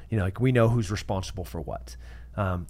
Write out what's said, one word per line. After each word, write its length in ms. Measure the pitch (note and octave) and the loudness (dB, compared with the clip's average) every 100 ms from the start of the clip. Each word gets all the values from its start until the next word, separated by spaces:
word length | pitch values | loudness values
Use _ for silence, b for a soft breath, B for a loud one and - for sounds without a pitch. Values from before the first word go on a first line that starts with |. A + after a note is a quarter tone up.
| B | B
You 80 | A2 | 0
know, 60 | |
like, 160 | F#2 F#2+ | 0 2
we 120 | C3 | 4
know 160 | B2 A2+ | 6 6
who's 220 | A#2+ G2 | 4 2
responsible 540 | G#2 - F#2+ - F#2+ E2+ | -2 -2 -2 -4 -8 -8
for 160 | F2 | -6
what. 340 | D2+ - - - b b b - | -6 -8 -10 -14 b b b -2
Um, 320 | F#2+ F2+ | 0 0